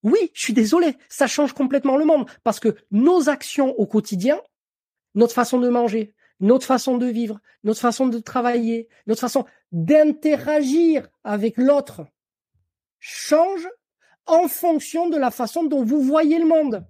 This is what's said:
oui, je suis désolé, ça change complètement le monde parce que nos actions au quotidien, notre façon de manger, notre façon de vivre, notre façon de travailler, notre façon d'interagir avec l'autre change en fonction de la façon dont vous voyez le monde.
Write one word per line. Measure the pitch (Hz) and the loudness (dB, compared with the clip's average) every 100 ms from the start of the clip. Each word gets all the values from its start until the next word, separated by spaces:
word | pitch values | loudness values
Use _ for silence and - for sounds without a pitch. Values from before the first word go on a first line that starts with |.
oui, | 208 381 370 | 2 2 0
je | - | -4
suis | - | -2
désolé, | 226 220 330 339 262 _ | 0 2 2 2 -2 _
ça | - 269 | -2 -2
change | - 294 | 0 -2
complètement | - 262 277 277 269 | 0 -2 0 0 2
le | |
monde | 311 302 220 - | 4 2 0 -6
parce | - 214 | -4 -2
que | 226 220 _ | -2 -2 _
nos | 202 269 359 262 | 2 4 4 2
actions | 269 - - 262 - | -2 -6 -2 -2 0
au | 202 | -2
quotidien, | 214 202 190 214 302 - _ _ _ _ _ _ | -2 -2 -4 -2 -2 -4 _ _ _ _ _ _
notre | 202 233 | 0 2
façon | 233 240 254 | 2 0 0
de | 247 | 0
manger, | 240 240 214 214 _ _ _ | 0 0 -2 -6 _ _ _
notre | 190 262 262 | 2 2 2
façon | 254 - 247 | -2 0 -2
de | 247 | -2
vivre, | 226 233 208 _ _ | -4 -6 -8 _ _
notre | 208 214 | -4 -2
façon | 240 226 262 | -2 0 -2
de | 233 | -2
travailler, | - 262 240 240 226 226 226 _ - | -6 -4 -2 0 -2 -4 -8 _ -6
notre | 220 | -4
façon | 247 277 - _ _ | -2 -4 -6 _ _
d'interagir | 170 165 302 302 302 302 294 - 302 269 302 330 302 - _ | -6 2 4 4 2 0 -2 0 0 0 2 2 0 -4 _
avec | 220 208 220 226 | -8 -4 -2 0
l'autre | 262 285 277 - 151 _ _ _ _ _ _ _ _ _ | 2 2 0 -16 -20 _ _ _ _ _ _ _ _ _
change | - - - 302 349 392 349 480 _ _ _ _ - | -18 -14 0 2 2 -2 -10 -18 _ _ _ _ 0
en | 330 349 | 2 2
fonction | - 349 311 - 320 349 | -2 -2 -2 -2 -4 -2
de | 311 | -2
la | 254 | -2
façon | - 240 330 | -4 -6 -4
dont | 320 277 | -2 -2
vous | 226 294 | 0 0
voyez | 269 311 311 330 | 0 2 2 2
le | 320 | 2
monde. | 320 285 208 170 | 2 0 -4 -10